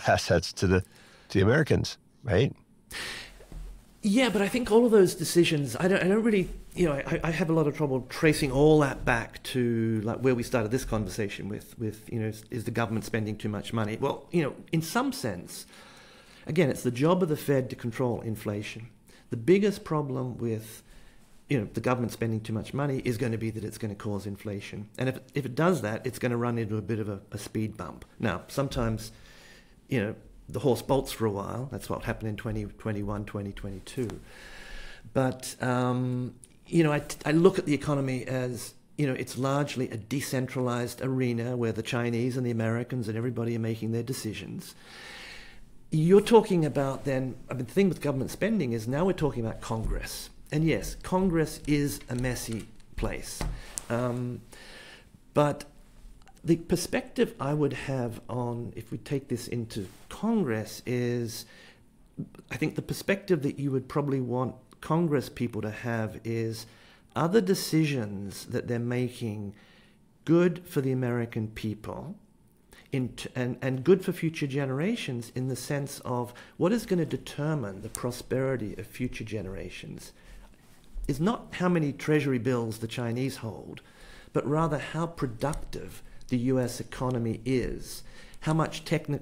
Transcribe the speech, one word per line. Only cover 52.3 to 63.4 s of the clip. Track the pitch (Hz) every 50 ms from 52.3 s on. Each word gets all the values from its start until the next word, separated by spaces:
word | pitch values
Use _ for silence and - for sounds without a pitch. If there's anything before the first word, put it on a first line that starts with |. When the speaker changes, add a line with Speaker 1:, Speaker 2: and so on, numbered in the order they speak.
| 120 113 - - 113 104 - - - - - - -
Speaker 2:
place. | - 117 104 85 - - - - - - - - - - - - - - -
Um, | 117 117 127 123 120 123 123 123 120 117 - - - - - - - - - - - - - - - - - - -
but | 143 147 147 - - - - - - - - - - - - - - - - - - -
the | - 170 165
perspective | - - 180 170 - - - 247 - - - 262 233 - - -
I | 135 139 151
would | 151 147 135 127
have | - - - 135 131 120 117 110 - - -
on, | 113 123 120 120 120 117 120 120 -
if | 113 110 -
we | - 110
take | - - 147 139 143 -
this | 127 113 - -
into | - 120 113 113 - 110 95 - - - - -
Congress, | - - - 220 233 214 180 127 110 110 104 - - - -
is | - 123 123 123 120 120 120 117 113 113 - - - - - - - - - - - - - - - _ - - - - - - -
I | - -
think | 156 156 -
the | -
perspective | - - 147 - - - 196 196 - - 180 147